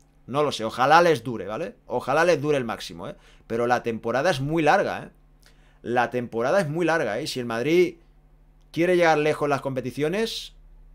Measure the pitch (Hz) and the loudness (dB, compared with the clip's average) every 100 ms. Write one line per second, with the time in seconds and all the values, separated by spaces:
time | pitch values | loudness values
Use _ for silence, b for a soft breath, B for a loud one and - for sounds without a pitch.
0 | _ _ - 139 147 - 110 117 131 165 | _ _ -6 -2 -2 -2 -4 0 4 6
1 | 175 135 131 107 92 110 190 - - 120 | 6 2 -2 -8 -6 -6 -8 -12 -6 -4
2 | 123 151 175 151 147 143 113 98 - 85 | 0 2 2 2 0 -2 -2 -8 -10 -14
3 | 113 - b b - 113 120 120 120 110 | -16 -16 b b -8 -2 0 0 0 -4
4 | 113 120 170 135 139 165 147 196 123 95 | -2 0 0 0 -2 2 4 4 2 -6
5 | 147 - _ _ b b b b - 123 | -10 -20 _ _ b b b b -2 0
6 | 117 123 120 113 127 196 151 160 160 165 | 0 -2 -4 -2 0 0 0 -2 0 0
7 | 117 110 151 127 120 113 139 175 170 - | -2 -4 -6 -6 -6 -4 2 4 4 -2
8 | _ _ _ _ _ _ _ 156 175 180 | _ _ _ _ _ _ _ -2 2 4
9 | 165 156 151 147 147 135 135 131 123 135 | 4 4 2 0 0 -2 -2 -6 -6 -4
10 | 151 196 226 - - - - - - | -2 -2 -4 -6 -14 -20 -20 -20 -20